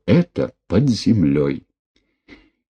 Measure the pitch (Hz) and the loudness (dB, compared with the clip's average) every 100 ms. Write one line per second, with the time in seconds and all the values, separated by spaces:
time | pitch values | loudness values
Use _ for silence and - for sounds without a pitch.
0 | - 170 170 - - - - 117 135 107 | 0 0 0 -4 -8 -10 -4 0 0 0
1 | - 110 73 71 71 69 - _ _ _ | 0 0 2 0 -2 -4 -12 _ _ _
2 | _ _ _ - _ _ _ | _ _ _ -20 _ _ _